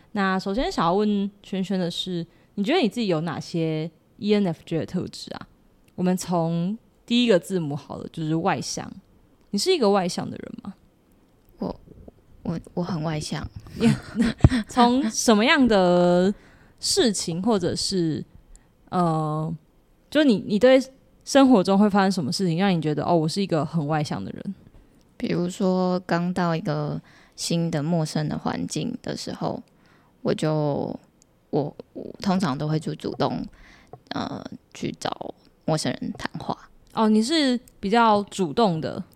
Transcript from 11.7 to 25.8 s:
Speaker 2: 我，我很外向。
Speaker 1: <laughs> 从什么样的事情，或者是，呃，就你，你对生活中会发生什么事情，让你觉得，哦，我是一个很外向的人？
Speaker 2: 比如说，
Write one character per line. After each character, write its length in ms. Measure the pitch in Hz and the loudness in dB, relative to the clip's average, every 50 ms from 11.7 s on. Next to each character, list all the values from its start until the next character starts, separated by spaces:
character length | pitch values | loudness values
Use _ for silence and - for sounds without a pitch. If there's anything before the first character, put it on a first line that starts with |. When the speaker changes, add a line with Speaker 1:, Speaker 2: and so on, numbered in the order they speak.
| - - - - - - - - - _ _ _ - - - | -8 -10 -14 -20 -20 -20 -20 -20 -20 _ _ _ -20 -12 -8
Speaker 2:
我， 160 | - 170 165 - - - | -6 -6 -6 -8 -8 -6
我 100 | - 175 | -6 -4
很 180 | - 196 156 151 | -4 -4 -4 -2
外 160 | 165 156 151 | -4 -4 -4
向。 260 | 147 - - 151 - - - - - - - - 208 233 - - - | -6 -6 -6 -6 -8 -10 -12 -14 -18 -16 -6 0 2 2 2 2 -2
Speaker 1:
<laughs> 640 | - - 208 233 233 214 - - - 254 240 208 - | -8 -2 0 0 0 2 4 4 4 4 4 -2 -2
从 420 | - 262 240 240 247 262 302 220 | 2 4 4 6 4 2 0 0
什 260 | 220 - - - 220 | -2 0 4 4 4
么 80 | 202 214 | 6 6
样 220 | 277 330 302 254 | 4 4 4 4
的 640 | 233 220 196 185 175 180 175 175 175 175 180 180 196 208 - - - - _ _ _ _ _ | 4 6 6 6 6 6 6 6 6 4 4 4 2 0 -2 -8 -20 -20 _ _ _ _ _
事 340 | - - - 403 359 233 190 | -4 -2 2 4 4 2 2
情， 300 | - - - 165 165 185 | 0 -4 -4 -4 -2 0
或 160 | 233 226 196 | 0 2 2
者 160 | 170 156 110 | 2 0 -2
是， 500 | - - - 202 185 170 160 147 - - - _ - - _ - - _ _ _ _ _ _ | -2 -4 -2 0 0 0 0 0 -4 -6 -10 _ -20 -20 _ -20 -20 _ _ _ _ _ _
呃， 600 | - 185 175 165 160 160 156 151 151 156 156 160 165 156 - _ _ _ _ _ _ _ _ _ | -2 0 0 2 0 0 -2 -2 -2 -4 -4 -4 -6 -8 -12 _ _ _ _ _ _ _ _ _
就 140 | - 285 311 | 2 4 6
你， 220 | 277 214 175 - | 6 4 2 2
你 100 | - 196 | -2 0
对 240 | 202 233 254 262 269 262 - - _ _ _ _ _ _ | 4 6 8 6 6 4 0 -8 _ _ _ _ _ _
生 260 | - - 277 277 254 | 2 6 6 8 8
活 140 | 254 202 175 | 8 6 6
中 120 | 190 196 | 4 4
会 140 | 196 214 214 | 4 4 4
发 120 | 190 208 190 | 4 4 2
生 100 | 190 190 | 2 2
什 120 | 196 156 | 0 -2
么 60 | 117 | -4
事 160 | 170 - 196 | -2 -2 0
情， 100 | 180 160 165 | 0 0 2
让 120 | 196 202 185 | 2 2 2
你 80 | 165 | 2
觉 140 | 151 156 151 | 0 0 -2
得， 100 | 147 - | 0 0
哦， 120 | - 175 | 2 2
我 100 | 170 156 | 2 2
是 160 | 160 156 202 196 | 2 0 -2 -2
一 40 | |
个 180 | 180 175 156 135 | 0 0 -2 -2
很 200 | 147 - 170 147 | -2 -2 -4 -2
外 200 | 143 160 151 147 | 0 -2 -2 -2
向 200 | - 165 - 98 | -2 -4 -8 -8
的 60 | 92 | -8
人？ 240 | - - - - 190 - - - - - - _ _ _ _ _ _ | -10 -10 -10 -12 -12 -12 -16 -20 -20 -20 -20 _ _ _ _ _ _
Speaker 2:
比 160 | _ - - 170 | _ -6 -4 -2
如 180 | 160 175 180 | -2 -2 -4
说， 480 | 185 - 208 185 185 185 | -4 -2 0 0 2 2